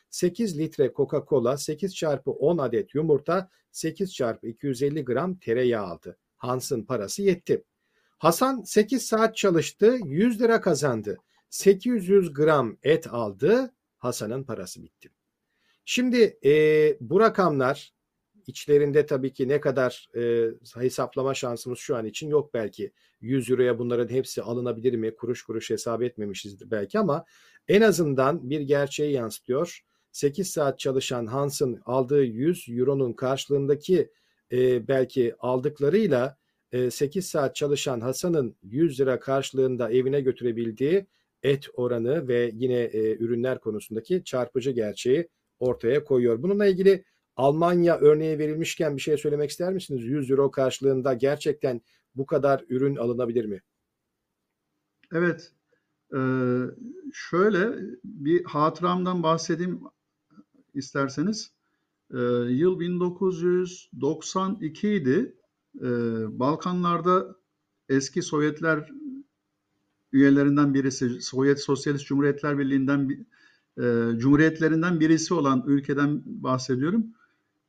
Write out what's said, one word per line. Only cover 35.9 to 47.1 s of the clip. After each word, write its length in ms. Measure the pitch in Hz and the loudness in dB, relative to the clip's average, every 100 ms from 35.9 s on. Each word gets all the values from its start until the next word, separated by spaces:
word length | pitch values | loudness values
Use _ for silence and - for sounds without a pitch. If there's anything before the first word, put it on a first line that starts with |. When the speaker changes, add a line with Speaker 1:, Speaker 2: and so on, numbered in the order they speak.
| 202 214 127 135 - _ _ - | 2 2 2 0 -6 _ _ -8
Speaker 1:
e, 180 | 123 127 | -2 -2
sekiz 360 | - 143 190 185 | -2 -4 -4 -4
saat 300 | 160 131 - | -2 -2 -2
çalışan 440 | 147 139 143 120 | -2 -2 -2 -4
Hasan'ın 560 | 123 131 180 160 120 - | -4 -4 0 0 -2 -8
yüz 380 | 95 127 165 127 | -8 0 0 2
lira 200 | 135 120 | 0 0
karşılığında 720 | - 135 135 131 131 123 117 | 0 -2 -2 0 0 0 2
evine 300 | 127 127 143 | 2 2 0
götürebildiği 840 | 127 120 120 113 117 110 139 196 196 _ _ _ | 0 -2 -4 -2 -4 -2 0 0 -2 _ _ _
et 260 | 135 139 - | 0 0 -4
oranı 540 | - 123 120 120 160 127 | -4 -2 0 0 -2 0
ve 220 | 120 120 | 0 0
yine, 200 | 110 127 | -2 0
e, 420 | 123 117 110 110 110 | 0 0 0 0 0
ürünler 440 | 113 120 127 127 | -2 -2 -2 -2
konusundaki 640 | 110 107 - 110 113 180 | -6 -8 -8 -10 -4 -4
çarpıcı 460 | - 127 120 131 131 | -2 -4 -2 -2 -2
gerçeği 580 | 120 104 98 120 147 165 _ _ - | -2 -4 -2 0 0 0 _ _ -4
ortaya 460 | 127 117 117 143 | -4 0 0 0
koyuyor. 380 | 143 127 117 117 | 2 2 2 2
Bununla 240 | 175 202 202 | 0 2 2
ilgili 380 | 185 190 190 _ | 4 2 2 _